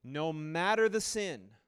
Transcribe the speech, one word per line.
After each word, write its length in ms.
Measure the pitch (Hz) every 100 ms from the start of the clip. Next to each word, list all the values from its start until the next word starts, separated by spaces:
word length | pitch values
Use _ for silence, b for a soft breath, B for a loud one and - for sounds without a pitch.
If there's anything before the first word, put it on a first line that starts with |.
No 300 | 120 143 160
matter 560 | 156 156 165 185 220 220
the 140 | 214
sin 480 | - 220 196 127 95 _